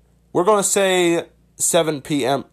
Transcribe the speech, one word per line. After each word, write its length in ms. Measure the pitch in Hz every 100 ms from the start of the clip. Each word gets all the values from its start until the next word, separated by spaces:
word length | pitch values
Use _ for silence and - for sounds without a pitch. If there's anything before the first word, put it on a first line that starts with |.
| _ _ _
We're 100 | 160
gonna 180 | 180 208
say 640 | 190 202 190 185 170 170 - _ _ -
seven 460 | - 175 156 147
P 240 | - 143 120
M 200 | 139 -